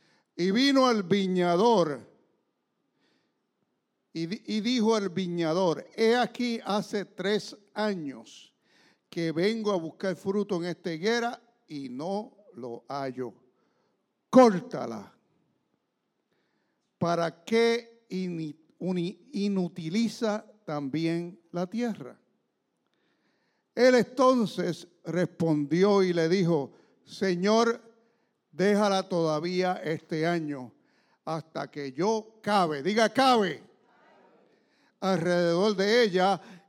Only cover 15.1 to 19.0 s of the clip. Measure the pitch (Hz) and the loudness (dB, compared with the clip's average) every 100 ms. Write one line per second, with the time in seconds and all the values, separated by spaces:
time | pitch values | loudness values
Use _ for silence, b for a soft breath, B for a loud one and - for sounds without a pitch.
15.1 | _ _ _ _ _ _ _ _ _ _ | _ _ _ _ _ _ _ _ _ _
16.1 | _ _ _ _ _ _ _ _ - 170 | _ _ _ _ _ _ _ _ -6 -2
17.1 | 170 165 - - 226 233 233 233 _ - | 0 -2 -6 -2 2 2 0 -4 _ -10
18.1 | 185 185 165 156 147 _ - 175 180 | -6 -6 -6 -8 -12 _ -10 -6 -4